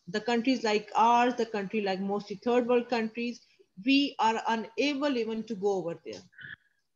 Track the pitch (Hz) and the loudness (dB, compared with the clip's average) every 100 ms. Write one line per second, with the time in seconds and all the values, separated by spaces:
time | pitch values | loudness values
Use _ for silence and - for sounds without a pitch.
0 | - 208 214 233 247 240 226 208 208 - | -8 -4 0 0 2 0 2 0 0 2
1 | 226 240 247 247 226 208 190 220 196 190 | 4 6 4 0 -2 -4 -4 -2 -2 -2
2 | 196 202 202 196 247 247 233 240 233 226 | -2 -4 -6 -6 0 2 2 0 0 -2
3 | 220 240 240 226 _ _ _ - 226 277 | -4 -4 -6 -8 _ _ _ -6 2 2
4 | 285 - 220 226 - 226 208 - 285 269 | 2 0 0 2 0 -2 -2 -2 0 0
5 | 294 240 220 220 220 202 202 190 165 165 | 0 0 -2 -4 -6 -2 0 0 -2 -8
6 | 113 95 - - - - _ _ _ | -12 -14 -16 -20 -18 -18 _ _ _